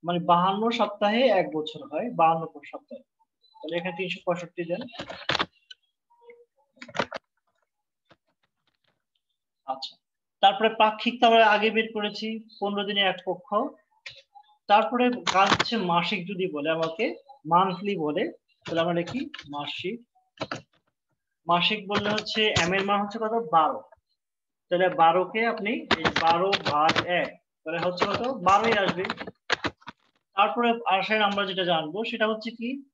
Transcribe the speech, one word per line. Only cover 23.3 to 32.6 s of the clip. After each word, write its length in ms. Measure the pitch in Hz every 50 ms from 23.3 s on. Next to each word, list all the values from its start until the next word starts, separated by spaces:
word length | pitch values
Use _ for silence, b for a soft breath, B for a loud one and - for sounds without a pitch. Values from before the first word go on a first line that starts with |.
| 226 233 226 165
বারো। 300 | 170 165 156 147 262 - - _ - _ _ _ _ _ _ _ _ _ _ _ _ _ _ _
তাহলে 200 | 180 175 185 180
বারো 360 | - 156 165 165 165 185 180
কে 220 | 175 - 220 226
আপনি 240 | 233 220 - 196 208
এই 340 | 254 247 - - - 165 160 160 151 -
বারো 300 | 165 165 170 175 185 196
ভাগ 560 | 196 190 - - 147 147 151 160 160 - -
এক, 340 | 170 180 170 143 123 - - _ _ _ _ _
তাহলে 160 | 160 160 170
হচ্ছে 240 | 165 180 175 175 -
কত? 220 | 202 190 170 226 254
বারোই 440 | 269 220 175 180 190 - 220 233
আসবে। 320 | 226 208 196 180 170 175 190 208 - - - - - _ _ _ - - - - - _ _ - - _ _ _ _ _ _ _ _
তারপরে 460 | - 202 208 208 233 240 233 233 233 -
আসেন 360 | - 185 190 180 180 214 214
আমরা 240 | 214 196 202 196 202
যেটা 180 | 190 190 185 185
জানবো 400 | 175 175 160 156 151 160 202 233
সেটা 220 | 233 240 214 220
হচ্ছে 240 | 214 220 214 220 233
কি 320 | 233 -